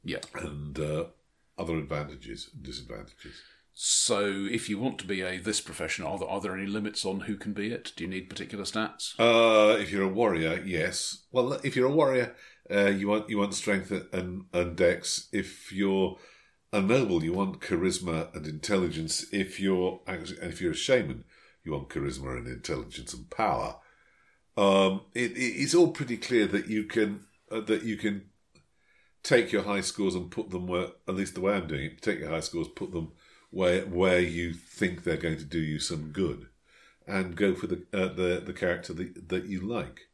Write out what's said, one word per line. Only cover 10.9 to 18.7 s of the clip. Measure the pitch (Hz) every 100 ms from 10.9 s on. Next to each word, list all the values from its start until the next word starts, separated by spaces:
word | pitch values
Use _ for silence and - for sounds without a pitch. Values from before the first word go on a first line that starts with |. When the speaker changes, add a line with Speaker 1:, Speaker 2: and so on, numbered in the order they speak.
| - - - _
Speaker 2:
Well, | 127 123 -
if | 139 127
you're | 127
a |
warrior, | 151 139 131 123 - - - -
uh, | 101 101
you | 98 101
want, | 107 107
you | 107
want | 101
strength | - - 98 92 92 -
and, | 92 90 92 -
and | 87 87 82
dex. | 87 - - - -
If | 104 - - -
you're | 95 98 98 92 - - - _ _ _
a | 104
noble, | 95 131 113 85
you | 80
want | 92 98 -
charisma | - 87 90 87 90 80 78 85
and | 76
intelligence. | 76 -